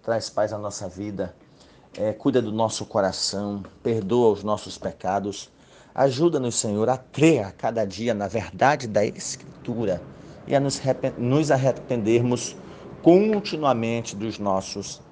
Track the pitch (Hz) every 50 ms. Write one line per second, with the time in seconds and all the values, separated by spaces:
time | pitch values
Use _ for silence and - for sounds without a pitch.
0 | _ - 113 110 104 - - - 104 104 107 104 104 104 101 - 104 90 87 92
1 | 104 104 98 92 95 87 - _ - _ _ _ - - - - _ - - -
2 | 104 107 104 - - 143 123 127 113 107 104 110 113 110 - - 107 - - 113
3 | 98 92 87 - - - - 98 104 104 104 101 92 - - - - 123 117 113
4 | 98 92 117 123 120 113 104 90 98 107 107 101 - 95 - - - 95 - -
5 | - 92 95 101 98 104 95 - - - _ _ - _ - - - - - -
6 | 131 139 123 127 165 175 160 143 127 120 117 - - 113 101 104 110 117 131 135
7 | - - - - 147 165 160 123 101 98 - - - 113 117 113 110 101 90 92
8 | 113 120 113 101 101 98 - 90 - - - 90 120 135 151 147 131 113 101 107
9 | 104 113 - - - - - - - - - - - - 120 113 113 98 90 82
10 | - - - - - - - - - - - 139 139 139 131 - - 135 131 127
11 | - 135 123 - 120 120 131 151 156 143 151 127 131 135 120 - - - 127 120
12 | 104 107 117 117 120 123 123 117 - - - - - - - - - - - -
13 | - - 170 185 208 220 214 202 202 - - 156 151 139 127 113 113 113 117 117
14 | 113 - - 101 107 113 104 - 104 101 95 95 95 - - 101 98 - - -
15 | - -